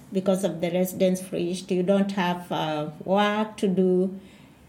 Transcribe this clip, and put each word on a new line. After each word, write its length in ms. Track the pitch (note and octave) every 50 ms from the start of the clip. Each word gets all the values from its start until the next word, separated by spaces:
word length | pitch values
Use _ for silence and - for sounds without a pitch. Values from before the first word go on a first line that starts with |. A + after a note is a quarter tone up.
| - - G3
because 320 | F#3+ F#3 G3 F#3+ F#3+ G3
of 160 | F3+ D#3+ D#3+
the 100 | F3+ E3+ E3+
residence 500 | F#3 F#3 F#3 - - F#3+ F#3 F#3 F#3 F#3
freeze. 420 | - - E3 F3 E3+ F#3 F3+ - -
You 120 | F#3+ F3+ F3+
don't 280 | F#3+ G3 G3 G3 G3+ G3
have, 400 | G3 F3 F3+ F3 F3+ - - E3+
uh, 380 | D#3 D#3+ D#3 D#3 D3+ D3+ D3+ D3+ - -
work 520 | F3 F#3+ G3+ G#3 G#3 G#3 G#3+ A3 G#3+ - -
to 100 | A3 F#3+
do. 500 | F3+ F#3+ F#3 F#3 F#3 F3+ F#3 F#3+ F#3+ - - - - - - - - - -